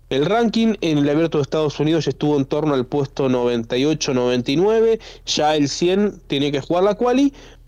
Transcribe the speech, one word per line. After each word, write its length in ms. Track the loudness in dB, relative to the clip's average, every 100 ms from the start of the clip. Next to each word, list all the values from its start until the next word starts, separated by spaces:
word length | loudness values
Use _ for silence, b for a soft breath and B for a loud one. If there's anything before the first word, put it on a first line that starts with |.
| -4
el 160 | -2 0
ranking. 480 | 2 0 2 0 0
En 180 | 0 0
el 100 | 2
Abierto 300 | 2 0 0
de 40 |
Estados 360 | -2 -2 -2 0
Unidos 280 | 0 0 -2
estuvo 300 | -2 0 0
en 80 | 0
torno 300 | -2 0 -2
al 100 | -2
puesto 440 | -2 -4 -2 0
noventa 480 | 0 0 -2 -2 -2
y 80 | 0
ocho, 280 | 0 -2
noventa 380 | 0 0 0 -2
y 60 | 0
nueve, 420 | 2 2 2 0 B B -8
ya 300 | -2 0 2
el 140 | 0
cien 520 | 0 0 2 0 -4 -6
tiene 240 | -4 -2
que 100 | -2
jugar 220 | -2 0
la 120 | 0 2
quali, 380 | 0 2 0 B B B